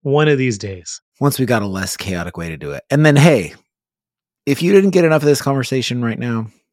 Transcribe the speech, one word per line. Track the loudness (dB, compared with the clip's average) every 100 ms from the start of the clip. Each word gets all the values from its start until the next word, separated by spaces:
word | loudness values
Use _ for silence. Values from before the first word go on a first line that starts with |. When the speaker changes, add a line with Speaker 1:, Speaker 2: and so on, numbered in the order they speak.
Speaker 1:
One | 0 2 2
of | 2
these | -2 -4
days. | -10 -14 -16 -20 _ _
Speaker 2:
Once | -2 0
we | -2
got | -2
a | -2
less | -8 -8 -10
chaotic | -8 -8 -8 -10
way | -10
to | -10
do | -10
it. | -12 _
And | 2 4
then, | 6
hey, | 6 4 0 -12 _ _ _ _ _ _ _ _ -4
if | -2
you | 4
didn't | 4 4
get | 2 2
enough | 2
of | 2
this | 0
conversation | 0 -4 -2 -4 -4 -4
right | -4 -6
now, | -6 -6 -8 _ _